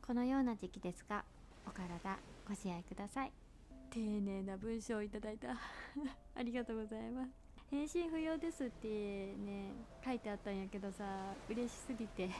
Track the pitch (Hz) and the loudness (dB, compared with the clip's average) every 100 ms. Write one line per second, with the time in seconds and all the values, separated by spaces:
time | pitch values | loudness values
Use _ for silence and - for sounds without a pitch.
0 | - 240 247 269 254 220 180 202 180 175 | 4 4 8 8 6 4 -2 -2 -2 -2
1 | - 208 - - - - - - 180 170 | -2 -2 -2 -14 -16 -12 -8 -4 -2 -2
2 | 190 190 - - - 202 190 175 180 175 | -2 -2 -4 -12 -4 -2 0 -2 -4 -6
3 | 202 269 269 - - - - - - 233 | -2 0 0 -4 -16 -18 -16 -14 -4 0
4 | 214 208 202 196 190 190 220 226 214 214 | 4 4 4 2 0 -2 0 -2 2 0
5 | 208 214 214 214 247 240 - - - 277 | 2 -2 -2 -4 -2 -2 -4 -6 -4 -2
6 | 277 - - - 240 247 233 220 214 220 | -2 -4 -8 -2 0 2 2 0 0 -2
7 | 226 247 262 - - - - 277 302 349 | -2 -2 -2 -6 -16 -16 0 2 4 4
8 | 339 320 320 320 330 - 254 - 220 214 | 4 4 4 4 2 2 0 0 0 2
9 | 208 196 196 196 202 202 196 214 226 - | 2 0 -2 -2 -2 -2 -2 -4 -8 -4
10 | 254 247 214 202 208 196 190 202 202 190 | 0 2 2 0 2 0 0 0 -2 -2
11 | 202 196 190 196 - 220 240 - - 240 | 0 0 -2 -4 -2 2 2 -2 -4 -2
12 | 220 - 180 | -2 0 0